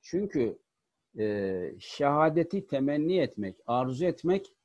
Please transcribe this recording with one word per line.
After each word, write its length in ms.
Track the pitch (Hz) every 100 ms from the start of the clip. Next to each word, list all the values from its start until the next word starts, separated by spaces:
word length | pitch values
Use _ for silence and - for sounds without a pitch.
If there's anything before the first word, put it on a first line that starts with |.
Çünkü, 580 | - 175 202 156 113 - _ _ _ _ _ -
e, 560 | 107 104 98 95 85 95
şehadeti 880 | - - 143 147 156 156 165 196 -
temenni 520 | 139 135 147 156 185
etmek, 360 | 135 - 98 - -
arzu 400 | 123 127 127 175
etmek 480 | - 165 196 196 _